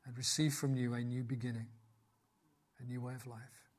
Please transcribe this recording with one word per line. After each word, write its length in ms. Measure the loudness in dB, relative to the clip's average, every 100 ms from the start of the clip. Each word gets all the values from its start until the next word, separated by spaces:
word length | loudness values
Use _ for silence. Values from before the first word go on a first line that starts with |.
and 140 | -10 -2
receive 340 | 0 4 4
from 220 | 4 2
you 200 | 4 2
a 60 | 2
new 220 | 0 0
beginning, 460 | 0 -2 -2 -4 -6 -14 _ _ _ _ _ _ _ _ _ _
a 20 |
new 180 | -8 -4
way 140 | -4
of 100 | -6 -10
life. 420 | -12 -14 -20 -20